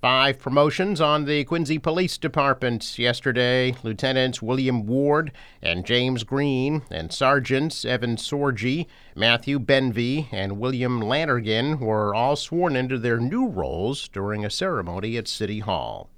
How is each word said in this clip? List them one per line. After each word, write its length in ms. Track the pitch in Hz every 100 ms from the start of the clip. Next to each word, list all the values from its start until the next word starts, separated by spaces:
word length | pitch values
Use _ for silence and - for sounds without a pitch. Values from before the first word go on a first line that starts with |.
Five 360 | 127 131 135 135
promotions 600 | - 139 151 - 185 185
on 240 | 156 151
the 220 | 143 147 139
Quincy 340 | 170 151 156
Police 380 | 165 165 185 -
Department 840 | 156 156 139 131 127 117 - -
yesterday. 720 | 120 120 - 120 123 127 127 123
Lieutenants 580 | 117 107 131 131 131 120
William 440 | 113 131 131 123 104
Ward 460 | 127 143 147 160 - - -
and 240 | - 85 87
James 400 | 120 127 127 110
Green 560 | 135 143 131 131 151 131
and 180 | 80 82
Sergeants 760 | - 131 139 123 131 156 - 113
Evan 320 | 123 117 113
Sorgi, 680 | - 147 143 117 117 143 170 - - -
Matthew 440 | 113 117 - 143
Benvey, 680 | 117 135 131 110 120 143 143
and 300 | 98 98 101
William 400 | 123 131 123 123
Lannergan 800 | 107 135 160 123 107 110 135 156
were 340 | 117 107 104
all 220 | 104 123 147
sworn 400 | - 165 175 135
into 220 | 127 131
their 240 | 120 117
new 260 | 120 214 262
roles 640 | 104 69 73 104 139 -
during 340 | - 98 104
a 60 | 104
ceremony 680 | - 190 151 87 87 107 117
at 140 | 104
City 300 | - 107 107
Hall. 500 | 104 87 60 50 50